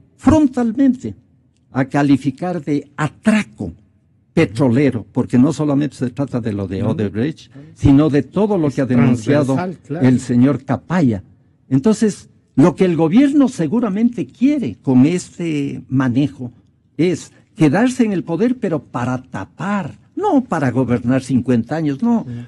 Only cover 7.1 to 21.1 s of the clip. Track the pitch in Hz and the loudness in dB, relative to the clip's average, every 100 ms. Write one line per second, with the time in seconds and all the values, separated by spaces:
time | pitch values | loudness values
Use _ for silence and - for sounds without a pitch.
7.1 | 101 135 - - 131 147 - 143 139 151 | -4 -6 -6 -18 -20 -20 -4 2 4 4
8.1 | 139 - - 208 202 151 131 127 123 120 | 0 -2 -2 -2 0 -2 -2 -2 2 2
9.1 | 123 110 143 135 135 185 170 - 147 127 | 0 0 0 0 -2 -4 -10 -12 0 2
10.1 | 123 - 120 131 131 - 120 - 175 139 | 2 0 2 2 2 -4 -6 -2 0 0
11.1 | 101 - _ _ _ _ 131 220 214 220 | 0 -6 _ _ _ _ 0 2 2 0
12.1 | - - _ _ - 214 - 185 160 160 | -2 -12 _ _ 2 2 4 0 2 2
13.1 | 208 285 294 254 - 160 220 233 190 240 | 4 4 4 2 0 -2 -2 -2 0 0
14.1 | 240 156 - 262 302 151 - - 127 139 | -2 -8 -2 0 0 -4 -6 2 4 4
15.1 | 175 - - 170 151 139 127 131 131 131 | 2 -6 -8 -4 -4 -4 -8 -4 -2 0
16.1 | 117 143 - 120 - _ _ _ - 175 | 0 -2 -4 -14 -16 _ _ _ -4 -2
17.1 | 160 - _ _ - 156 160 254 247 220 | -2 -8 _ _ 0 2 4 0 0 0
18.1 | 190 - 165 240 247 196 156 - 131 123 | 0 -4 -2 -2 -2 -4 -4 -6 -6 -4
19.1 | 127 - 107 92 - 170 208 143 - _ | -6 -8 -12 -12 -10 -6 -6 -6 -12 _
20.1 | - 415 302 - 170 139 117 120 120 117 | -6 0 0 0 -2 0 0 0 -2 0